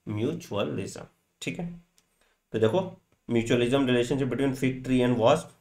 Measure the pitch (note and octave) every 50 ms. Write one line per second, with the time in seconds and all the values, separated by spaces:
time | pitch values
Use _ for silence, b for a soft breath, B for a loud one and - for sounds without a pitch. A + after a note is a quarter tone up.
0 | - A2+ G#2 G#2 A2+ C#3+ E3 E3+ - - G#2+ G2+ A2 D3 C3+ G#2+ G2 - - -
1 | - - _ _ _ _ _ - - D3+ - - E3+ F3 - - - _ _ _
2 | _ _ _ _ _ _ _ _ _ _ - A2 A2 A2 A2+ F#3 F#3+ F#3 - -
3 | _ _ _ _ _ - A#2 A#2 A2+ - C3 A#2+ A#2+ A#2+ C3 C#3 C3+ B2+ B2+ A#2+
4 | A#2+ - D3 C3 C#3 B2 A#2+ B2 C#3 C#3 B2+ - C#3 B2+ C3 - - C3 C3 B2
5 | B2 B2 B2 A2 A2 B2 D3 E3+ - - - _